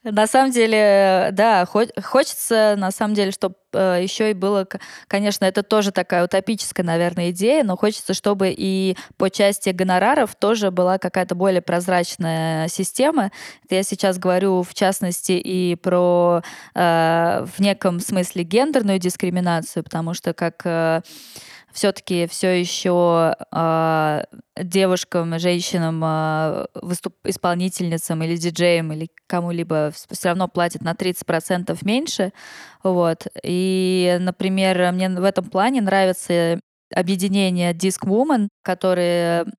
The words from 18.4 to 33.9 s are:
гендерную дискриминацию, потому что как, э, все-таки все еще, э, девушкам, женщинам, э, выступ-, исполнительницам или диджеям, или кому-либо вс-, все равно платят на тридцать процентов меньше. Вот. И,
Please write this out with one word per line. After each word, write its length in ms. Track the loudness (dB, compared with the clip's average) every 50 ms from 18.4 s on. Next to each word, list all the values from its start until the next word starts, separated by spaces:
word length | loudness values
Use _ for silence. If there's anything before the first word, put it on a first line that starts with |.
| -4
гендерную 560 | 0 0 2 2 2 2 0 2 2 0 0
дискриминацию, 840 | 0 -2 -2 -2 -4 -2 -2 0 0 0 0 0 -2 -4 -8 -8 -8
потому 300 | -6 -6 -6 -6 -6 -8
что 180 | -6 -6 -6 -4
как, 280 | -2 -4 -4 -4 -4 -4
э, 360 | -4 -2 0 0 0 0 0 -2 -8 -14 -20 -20 -20 -20 -20 -20 -20 -20 -20 -20 _ -6
все-таки 540 | -2 0 0 0 -2 -6 -4 -2 -2 -2 -2
все 220 | -4 -2 0 0
еще, 840 | 2 0 0 -2 -4 -4 -2 0 2 4 4 4 4 4 2 2 0 -2 -6 -8 -6
э, 680 | -2 -2 0 0 0 0 0 0 0 0 0 -2 -2 -4 -8 -12 -20 -20 _ _ -10
девушкам, 840 | -8 -2 0 2 2 2 2 0 -2 -4 -4 -4 -2 -2 -4 -2
женщинам, 600 | 0 0 0 0 -2 -2 -2 -2 0 -2 -2 -2 -2
э, 640 | -2 -2 0 -2 -2 -2 -2 -2 -2 -2 -4 -8 -10 -12
выступ-, 400 | -12 -8 -6 -6 -6 -6 -10 -14 _ -6
исполнительницам 960 | -6 -6 -2 -2 -2 -2 -2 -2 -4 -4 -4 -4 -4 -4 -4 -4 -4 -4 -4 -2
или 140 | -2 -4 -2
диджеям, 560 | -4 -4 -2 0 2 2 2 2 0 -4 -6
или 160 | -8 -10 -12 -14 _ _ -6
кому-либо 640 | -4 -4 -2 -2 -4 -4 -4 -2 0 0 0 -2 -4
вс-, 140 | -8 -14 -14
все 180 | -10 -4 -2 0
равно 180 | 0 0 -2 -2
платят 340 | 0 0 0 0 -2 -4 -6
на 120 | -6 -6
тридцать 300 | -2 -4 -4 -4 -4 -4 -2
процентов 560 | -2 -2 -2 -2 -4 -2 -2 -4 -6 -4 -2
меньше. 480 | -2 -2 0 -2 -4 -4 -4 -4 -4 -4 -10 -18 -20 -20 -20 -20 -20 -16 _ -2
Вот. 440 | 0 2 2 2 2 0 -2 -6 -12 -12 -8 -6
И, 760 | -4 -2 0 0 0 0 0 0 2